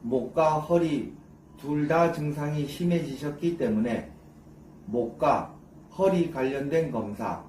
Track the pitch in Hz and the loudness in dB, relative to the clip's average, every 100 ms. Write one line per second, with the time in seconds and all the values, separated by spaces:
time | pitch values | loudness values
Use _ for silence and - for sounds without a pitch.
0 | 117 127 117 165 156 156 151 170 165 143 | 0 -2 0 2 2 2 2 2 4 0
1 | - - - - - - 139 147 147 165 | -4 -12 -20 -20 -20 -14 -4 -2 2 4
2 | 170 151 151 147 147 151 139 - 175 170 | 4 2 -4 -2 -4 -2 -4 -2 0 0
3 | 143 131 147 143 170 - 123 107 117 110 | 0 -6 -6 -2 -2 0 0 0 0 -2
4 | - - - - - - - - - 117 | -6 -16 -20 -20 -20 -20 -20 -20 -4 -2
5 | 113 - 117 101 - - - - - - | -2 0 2 2 -2 -12 -20 -20 -18 2
6 | 190 180 156 131 131 139 139 160 156 117 | 4 4 2 0 -2 0 0 0 0 -2
7 | 104 101 104 85 | -6 -6 -6 -6